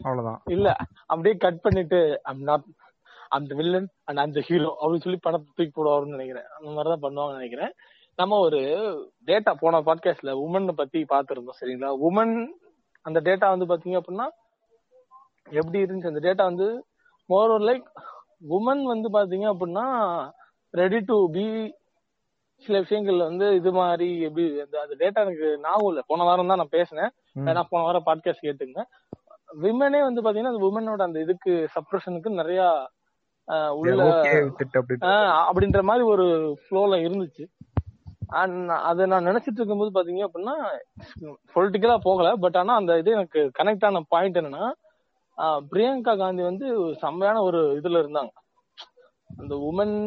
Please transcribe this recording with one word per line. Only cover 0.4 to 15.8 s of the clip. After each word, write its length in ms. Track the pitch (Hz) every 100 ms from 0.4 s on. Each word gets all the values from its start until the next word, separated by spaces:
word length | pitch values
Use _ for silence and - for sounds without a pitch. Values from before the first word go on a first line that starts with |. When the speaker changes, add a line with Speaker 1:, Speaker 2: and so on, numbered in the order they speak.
Speaker 2:
இல்ல, 320 | - 175 202 - - _ -
அப்படியே 280 | 165 202
கட் 260 | 220 180 170
பண்ணிட்டு, 600 | 214 190 160 180 156 143
"I'm 240 | - 135 139
not, 160 | 147 139 _ _ _ _ - -
I'm 220 | 139 143
the 60 | 139
villain 300 | 170 185 196 _ -
and 120 | 143
I'm 160 | 147
the 80 | 147 -
hero" 220 | 170 160
அப்படின்னு 300 | - 151 170
சொல்லி 180 | 180 180
படத்தை 300 | 170 165 151
தூக்கி 180 | - 160
போடுவாருன்னு 440 | 156 151 143 143 139
நினைக்கிறேன். 300 | 131 127 - 151
அந்த 120 | 151
மாதிரிதான் 320 | 151 156 165
பண்ணுவாங்கன்னு 300 | 143 143 147
நினைக்கிறேன். 400 | 135 123 123 226 - _ _ _ -
நம்ம 220 | 190 208
ஒரு 220 | 170 147 135 175 214 156 - _ -
டேட்டா 280 | 208 208 147
போன 200 | 165 165
பாட்காஸ்ட்ல 520 | 151 165 180 156 139 135
உமன் 340 | 156 185 190
பத்தி 300 | 147 139 165
பாத்துருந்தோம், 560 | 147 139 135 127 123 -
சரிங்களா? 300 | 127 127 139 135
உமன் 320 | 160 202 226 226 254 392 _ _ _ _
அந்த 180 | 160 160
டேட்டா 280 | 160 190 202
வந்து 180 | 185 175
பாத்தீங்க 300 | 170 180 185
அப்படின்னா 320 | 175 190 277 - _ _ _ _ _ _ _ - _ _ -
எப்படி 320 | 151 165 202